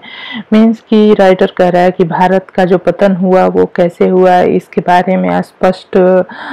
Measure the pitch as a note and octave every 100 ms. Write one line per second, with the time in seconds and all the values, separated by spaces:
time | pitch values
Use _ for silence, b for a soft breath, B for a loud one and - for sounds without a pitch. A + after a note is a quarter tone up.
0 | B B B A#3+ - A3 A3+ A3 _ A3
1 | G#3+ G#3 F#3+ F#3 G3 - F3+ F3 F3+ F3+
2 | E3+ D#3+ F#3 F#3+ F#3+ - F#3 F#3+ - E3+
3 | G3+ F#3 F#3 F#3 F#3 F3+ F#3 - F3 -
4 | F#3+ F#3 F#3 F3+ - F#3 - - F#3 F3+
5 | F#3 F#3 F#3 F3 F3+ _ F#3 F#3 - F#3+
6 | F3+ F#3 F3+ B B